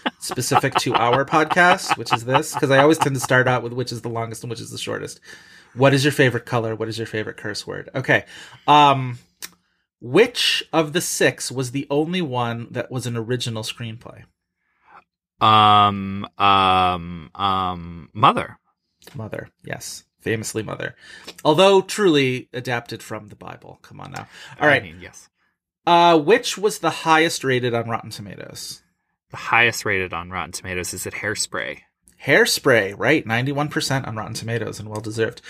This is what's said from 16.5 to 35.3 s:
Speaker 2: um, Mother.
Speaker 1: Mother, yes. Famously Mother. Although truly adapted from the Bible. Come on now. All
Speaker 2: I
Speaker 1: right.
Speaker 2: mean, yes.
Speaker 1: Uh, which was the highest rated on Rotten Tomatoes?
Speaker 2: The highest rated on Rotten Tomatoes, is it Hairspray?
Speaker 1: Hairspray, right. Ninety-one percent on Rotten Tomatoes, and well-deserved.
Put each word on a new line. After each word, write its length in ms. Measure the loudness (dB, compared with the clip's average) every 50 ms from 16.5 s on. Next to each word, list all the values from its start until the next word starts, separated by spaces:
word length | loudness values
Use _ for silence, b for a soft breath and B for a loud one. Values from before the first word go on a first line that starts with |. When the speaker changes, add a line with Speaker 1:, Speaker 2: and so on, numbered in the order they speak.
| 4 4 4 4 4 4 2 2 0 -4 -6 -10 -12 -14 -14 -14 -10
Speaker 2:
um, 720 | -4 -2 -2 -2 -2 -2 -4 -6 -8 -10 -14 -14 -16 -18 -12 -4
Mother. 440 | 2 2 2 2 0 -4 -8 -12 _ _ _ _ _ _ _ _ _ _ -20 -16
Speaker 1:
Mother, 360 | -14 -12 -12 -12 -12 -12 -14 _ _ -14
yes. 400 | -12 -12 -12 -12 -14 -16 -16 _ _ _ _
Famously 420 | -6 -6 -4 -4 -6 -6 -6 -6 -6
Mother. 320 | -8 -8 -8 -10 -10 -12 B B B B B B B B B 2
Although 380 | 2 4 6 6 6 6 4
truly 680 | 2 0 -2 2 4 4 4 4 4 2 -2 -4 -8 _ -12
adapted 500 | -10 -6 -6 -6 -6 -6 -10 -14 -14 -12
from 240 | -12 -12 -12 -14
the 80 | -16 -20
Bible. 420 | -18 -18 -18 -18 -18 -20 -20 -20 _ _
Come 160 | -20 -20 -18
on 120 | -18 -14
now. 160 | -14 -14 -14 _ B B B B B B
All 60 | 4
Speaker 2:
I 20 |
Speaker 1:
right. 160 | 4 4 4 0
Speaker 2:
mean, 140 | -4 -18 -18
yes. 280 | -20 -20 -20 -20 -20 _ _ _ _ _ _ _ _ _ _ _ 2
Speaker 1:
Uh, 320 | 4 6 6 8 8 6
which 400 | 6 4 4 2 2 2 -4 -6
was 220 | -2 -2 -4 -2 -2
the 100 | -4 -4
highest 540 | -4 -2 0 2 4 4 4 2 -2 -4 -2
rated 300 | 0 0 0 0 -2 -2
on 140 | -2 -4 -4
Rotten 200 | -6 -8 -8 -12
Tomatoes? 720 | -16 -16 -16 -16 -14 -16 -16 -16 -14 -16 -14 -16 -16 -18 _ _ _ _ _ _ _ _ _ _
Speaker 2:
The 80 | -16
highest 480 | -10 -2 2 4 4 4 4 2 -2 -4
rated 280 | -2 -2 -2 -4 -4 -8
on 180 | -10 -10 -8
Rotten 200 | -8 -8 -8 -8
Tomatoes, 420 | -10 -12 -10 -8 -6 -6 -6 -8 -8
is 100 | -10 -10
it 80 | -10 -10
Hairspray? 640 | -8 -6 -6 -4 -4 -6 -6 -6 -8 -8 -8 -10 -14 _ _ _ _ _ _ _ _ 0
Speaker 1:
Hairspray, 720 | 2 4 4 4 2 0 0 2 4 4 4 4 0 -4
right. 260 | -2 0 2 2 0 0
Ninety-one 400 | -2 -2 -2 -2 -2 -4 -4 -4 -4
percent 380 | -4 -4 -4 -2 -4 -4 -4
on 80 | -6 -10
Rotten 180 | -10 -10 -10 -10
Tomatoes, 460 | -10 -6 -6 -4 -4 -4 -6 -10 -12
and 100 | -12 -10
well-deserved. 520 | -10 -8 -8 -6 -2 -2 -2 -2